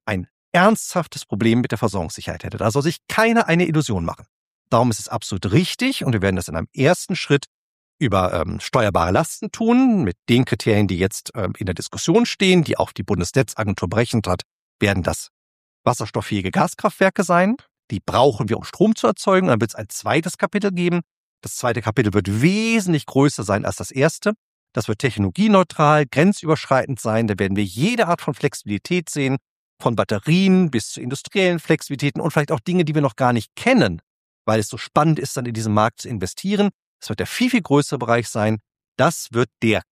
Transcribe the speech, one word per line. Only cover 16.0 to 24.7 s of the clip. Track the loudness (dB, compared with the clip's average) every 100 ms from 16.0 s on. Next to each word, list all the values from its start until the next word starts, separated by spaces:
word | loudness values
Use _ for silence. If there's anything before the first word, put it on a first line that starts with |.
| -4 -6 -4 -4 -2
Gaskraftwerke | 0 -2 -2 -4 2 0 2
sein. | 0 2 2 -2 _ _ -8
Die | -8
brauchen | 0 4 4 2 -2
wir, | -4
um |
Strom | -6 0 2 2
zu | 0
erzeugen. | 0 0 2 2
Dann | 2
wird's | 0 -4
ein | -12
zweites | -8 -2 -2 -2 -4
Kapitel | -4 -2 -2
geben. | -2 0 -2 -4 _ _ _
Das | -14 -6
zweite | -4 -2
Kapitel | 0 2 2
wird | 2 0 2
wesentlich | 2 2 2 2 2 0 0
größer | 2 2 2
sein | 0 0 0
als | -6
das | -6
erste. | 0 0 0 -4 -4 _ _ _